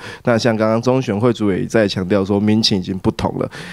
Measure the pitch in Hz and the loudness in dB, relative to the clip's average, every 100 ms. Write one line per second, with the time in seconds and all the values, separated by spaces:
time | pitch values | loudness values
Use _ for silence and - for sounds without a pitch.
0 | - - 123 117 120 110 110 113 120 131 | -12 -6 0 2 2 2 2 0 2 0
1 | 127 101 120 113 104 90 95 117 101 104 | 0 0 0 0 0 -2 0 2 2 0
2 | 90 101 95 101 107 107 113 101 90 92 | 0 0 2 2 2 2 2 0 -2 -4
3 | 110 - - - - - - | -2 -2 -2 -4 -6 -8 -16